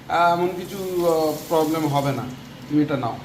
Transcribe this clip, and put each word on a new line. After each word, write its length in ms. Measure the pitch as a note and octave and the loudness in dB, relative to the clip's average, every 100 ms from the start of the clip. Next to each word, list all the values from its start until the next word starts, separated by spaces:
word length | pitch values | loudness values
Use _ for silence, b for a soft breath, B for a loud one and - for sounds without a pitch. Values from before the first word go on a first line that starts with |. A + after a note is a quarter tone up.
| B | B
আহ, 240 | E3 E3+ | 2 4
এমন 160 | F3 F3+ F3+ | 4 0 -2
কিছু, 500 | F#3 G3 F#3+ F3+ E3+ | -8 -8 -4 0 2
আহ, 260 | E3 D#3 D3 - | 2 2 -2 0
প্রবলেম 380 | E3 D#3 D#3+ D#3 | 2 2 2 2
হবে 260 | C#3+ C#3 | 2 0
না, 100 | B2 G#2+ - - - - | -2 -4 -10 -14 -16 -2
তুমি 140 | D3 | 0
এটা 140 | D3 C#3 | 2 0
নাও। 200 | A#2 - | -4 -6